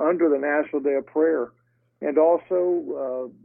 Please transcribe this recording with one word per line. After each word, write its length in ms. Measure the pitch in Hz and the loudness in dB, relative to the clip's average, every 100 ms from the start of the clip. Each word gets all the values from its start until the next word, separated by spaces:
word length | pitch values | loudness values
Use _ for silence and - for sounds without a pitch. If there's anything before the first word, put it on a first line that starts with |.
| 151 | 0
under 200 | 180 165 | 2 2
the 100 | 139 | 2
National 420 | 143 147 143 147 | 0 -2 -2 -4
Day 140 | 139 | -2
of 120 | 139 135 | -2 -2
Prayer. 440 | 156 160 151 120 _ _ _ _ _ | 0 0 0 -4 _ _ _ _ _
And 160 | 147 147 | -2 2
also, 1120 | 160 170 - 180 180 175 143 143 135 127 127 | 4 2 0 -2 0 -2 -4 -8 -6 -6 -10
uh, 20 | - | -14